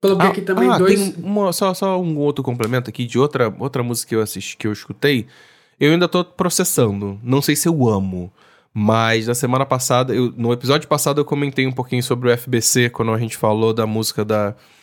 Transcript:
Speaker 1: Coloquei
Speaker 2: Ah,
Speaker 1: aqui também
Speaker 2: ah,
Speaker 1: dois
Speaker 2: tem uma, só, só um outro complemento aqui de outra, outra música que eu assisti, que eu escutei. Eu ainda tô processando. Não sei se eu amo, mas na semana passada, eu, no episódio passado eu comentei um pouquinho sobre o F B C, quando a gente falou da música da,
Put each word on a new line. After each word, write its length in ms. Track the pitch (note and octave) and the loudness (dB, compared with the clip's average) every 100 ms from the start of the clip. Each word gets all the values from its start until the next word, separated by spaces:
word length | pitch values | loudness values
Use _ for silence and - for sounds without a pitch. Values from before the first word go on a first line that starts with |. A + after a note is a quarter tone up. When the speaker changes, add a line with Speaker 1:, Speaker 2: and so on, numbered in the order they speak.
Speaker 1:
Coloquei 260 | G3 F#3 F#3+ | 2 2 2
Speaker 2:
Ah, 40 | |
Speaker 1:
aqui 120 | F#3+ | 0
também 260 | F3+ - B3 | -4 2 2
Speaker 2:
ah, 100 | A3+ | 4
Speaker 1:
dois 340 | F#3 G3 G3 | 4 4 0
Speaker 2:
tem 120 | E3 | -4
uma, 280 | E3+ G#3 G3 | -4 0 0
só, 200 | E3 G3 | 0 -2
só 280 | F#3 G3 F#3 | 0 -2 -2
um 180 | F3 D3+ | -2 0
outro 260 | C#3+ C#3+ | 0 -2
complemento 460 | C3+ A#2+ A2+ B2+ B2 | -4 -2 -2 -2 -4
aqui 160 | - A#2+ | -8 -4
de 120 | A2+ | 2
outra, 360 | C#3+ C3+ A#2 F#2+ | 2 2 0 0
outra 240 | C3+ C3+ | -6 -4
música 280 | A#2+ A#2+ - | -4 -4 -2
que 40 | |
eu 60 | A2+ | -2
assisti, 360 | G#2+ - - - | -2 -6 -12 -6
que 100 | A2+ | -6
eu 60 | |
escutei. 540 | G#2 - - C#3+ C3+ G#2 - - _ _ _ | -6 -10 -2 0 0 -2 -14 -20 _ _ _
Eu 120 | C#3+ | 2
ainda 140 | E3 F3 | 4 2
tô 180 | F3+ | 0
processando. 960 | F3 - F3+ - F3+ - A#2+ G2+ G2+ G2 | -2 -2 -2 0 -2 2 2 2 -6 -8
Não 180 | A#2 C3 | 0 0
sei 160 | C#3+ D3 | 2 0
se 120 | F3 | 0
eu 200 | E3 A#2+ | 2 2
amo, 440 | G#2 G2 F#2 F2+ _ _ _ _ | 2 0 -6 -10 _ _ _ _
mas 540 | - G#2 A2+ A2+ A2+ A2 | -2 2 2 4 2 0
na 80 | |
semana 300 | B2 B2 B2+ | -2 0 0
passada, 500 | C3+ C3 B2+ B2 B2+ | 0 -2 2 0 2
eu, 180 | B2 B2 A2 | 0 -2 -2
no 160 | A#2 | -2
episódio 340 | A#2+ A#2+ D3 - | -2 2 0 2
passado 340 | D3+ D3 C#3+ | -2 0 0
eu 40 | |
comentei 420 | C#3+ C#3+ C#3+ C3+ C3 | 0 -2 -2 -2 -2
um 60 | |
pouquinho 300 | B2+ B2 B2+ | -2 -4 -4
sobre 260 | B2 B2 B2 | -2 0 2
o 40 | |
F 160 | A#2+ - | 0 2
B 120 | A#2+ | -2
C, 300 | - B2+ A#2+ | 2 2 0
quando 220 | - A2+ | 0 -2
a 60 | A2 | 0
gente 180 | A2+ - | -2 0
falou 360 | A2+ G#2+ A2+ | 0 2 2
da 140 | A2+ A2 | 0 -2
música 380 | A2 A2 - | -2 -4 -4
da, 300 | G#2+ G#2+ G#2 - _ _ | -2 0 -2 -6 _ _